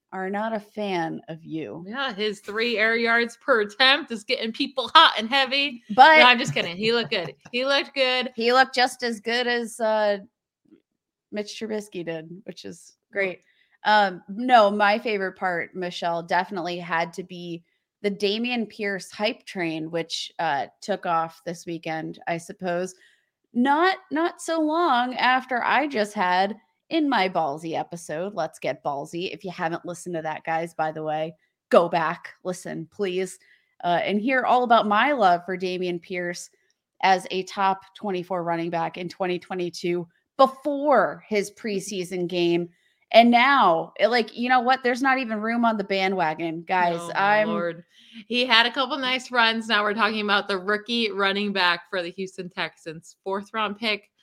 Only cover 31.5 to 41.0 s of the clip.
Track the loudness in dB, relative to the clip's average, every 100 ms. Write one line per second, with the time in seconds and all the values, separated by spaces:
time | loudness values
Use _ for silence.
31.5 | _ 2 4 4 0 -2 -4 -12 -14 -10
32.5 | -10 -10 -10 -12 -6 -6 -4 -6 -10 _
33.5 | _ _ -8 -2 0 0 -2 0 0 2
34.5 | 2 4 4 4 2 2 4 4 2 0
35.5 | -6 -4 -4 -4 -6 -6 -8 -6 -8 -14
36.5 | _ _ _ _ -2 2 2 0 -6 -6
37.5 | -2 0 -2 -6 -12 -6 -6 -4 -6 -4
38.5 | -4 -4 -4 -6 -6 -10 -6 -4 -4 -6
39.5 | -6 -6 -6 -4 -4 -6 _ _ 4 4
40.5 | 4 -6 -2 4 4